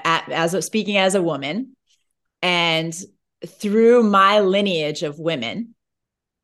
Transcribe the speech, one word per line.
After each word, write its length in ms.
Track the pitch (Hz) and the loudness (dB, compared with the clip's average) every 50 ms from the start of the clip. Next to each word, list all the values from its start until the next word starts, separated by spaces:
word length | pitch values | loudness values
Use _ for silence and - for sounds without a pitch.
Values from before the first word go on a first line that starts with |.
| - | 0
a-, 260 | 165 165 160 - - | 0 0 0 -2 -4
as 220 | 135 156 165 170 175 | -4 -2 -2 -2 -2
a, 80 | 185 | -4
speaking 360 | - - - 220 196 196 202 196 | -6 -4 -4 -4 -4 0 0 2
as 160 | 190 190 185 | 2 2 2
a 80 | 202 | 0
woman, 540 | 175 165 151 135 135 139 165 214 262 - - _ _ _ _ _ _ _ _ _ _ _ _ _ | 0 -2 -4 -4 -6 -6 -6 -8 -8 -10 -14 _ _ _ _ _ _ _ _ _ _ _ _ _
and 540 | - 180 185 175 170 165 160 160 160 165 165 170 196 - _ _ _ _ _ _ - | -4 -2 0 0 0 0 0 -2 -2 -4 -8 -12 -16 -18 _ _ _ _ _ _ -20
through 580 | 170 - _ - 208 202 226 226 233 240 247 226 | -20 -14 _ -6 0 2 4 6 6 6 6 4
my 360 | 208 202 196 190 196 208 214 | 4 4 4 4 6 4 4
lineage 640 | 202 190 185 202 208 196 180 160 151 147 151 151 170 | 2 2 2 0 0 0 -2 -2 -2 -4 -4 -6 -8
of 160 | 151 143 160 | -8 -8 -6
women, 560 | 156 165 165 139 113 113 98 185 233 - - _ _ _ _ _ _ _ _ _ _ _ _ _ | -4 -4 -4 -4 -6 -8 -8 -8 -10 -12 -14 _ _ _ _ _ _ _ _ _ _ _ _ _